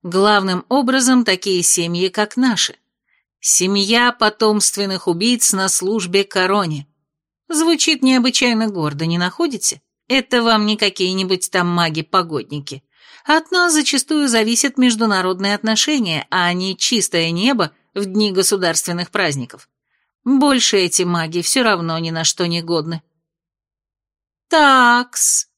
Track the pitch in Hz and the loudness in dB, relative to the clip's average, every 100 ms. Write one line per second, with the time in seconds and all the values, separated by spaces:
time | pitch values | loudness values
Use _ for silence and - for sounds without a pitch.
0 | 175 185 202 208 190 180 - 262 254 262 | -2 0 2 2 0 -4 -2 0 2 0
1 | 247 254 226 185 202 180 170 - 170 175 | 4 2 2 -2 0 0 0 0 -2 -2
2 | 185 214 208 - 254 214 - - _ _ | -2 -2 -2 0 0 0 -4 -6 _ _
3 | _ _ _ _ - - 185 202 196 233 | _ _ _ _ 0 0 2 0 2 2
4 | 247 247 214 214 220 214 - - 202 185 | 2 2 -2 2 0 2 0 -2 -4 -4
5 | - 170 226 240 - 190 190 - 185 220 | -4 0 0 2 0 0 -2 -2 -2 -4
6 | 180 190 196 196 185 208 175 151 143 _ | 0 -2 -2 -2 0 0 0 -6 -10 _
7 | _ _ _ _ _ 311 330 311 - 302 | _ _ _ _ _ 0 0 2 0 2
8 | 262 262 247 - 247 226 220 190 151 147 | 2 4 2 0 0 0 -2 -2 -4 -2
9 | 165 170 180 - 330 254 - - _ _ | -2 -2 -2 -2 -4 -2 -6 -6 _ _
10 | _ 262 254 247 233 214 208 214 208 196 | _ -2 0 0 2 2 0 0 -2 -2
11 | 185 190 185 185 - 190 175 175 165 156 | -2 -2 -2 -2 -2 -2 0 0 0 -4
12 | 156 190 170 147 - 147 139 135 _ _ | -2 -2 -2 -6 -6 -12 -12 -18 _ _
13 | - - - 311 320 359 349 311 277 269 | -20 -12 0 0 2 0 2 0 0 -2
14 | - 311 277 233 220 233 277 262 254 220 | -2 -2 2 0 0 0 -2 2 2 2
15 | 226 190 185 185 196 202 220 220 - 302 | 0 0 0 -2 -2 -2 -2 -2 0 0
16 | 202 156 - 185 175 180 190 180 - 240 | -2 -4 -2 -2 0 -2 -6 -4 -2 -2
17 | 180 170 165 170 226 254 160 _ _ 196 | 0 -2 -2 0 0 0 -2 _ _ -8
18 | 202 196 208 185 185 196 175 160 - 175 | -4 0 0 0 0 0 0 -2 -4 -8
19 | 175 208 175 143 120 - _ _ _ _ | -6 -2 -2 -4 -8 -16 _ _ _ _
20 | _ _ 233 269 285 262 - 196 175 - | _ _ 0 2 4 2 2 0 0 0
21 | 175 175 160 175 175 262 233 185 165 165 | 0 -2 -2 -4 -2 0 2 0 -2 -4
22 | 165 165 160 - 175 170 165 170 156 165 | -6 -4 -4 -2 -2 -2 -2 -4 -4 -10
23 | _ _ _ _ _ _ _ _ _ _ | _ _ _ _ _ _ _ _ _ _
24 | _ _ _ _ _ 320 285 262 240 240 | _ _ _ _ _ 4 6 6 6 4
25 | 247 - - - - | 0 -2 0 0 -4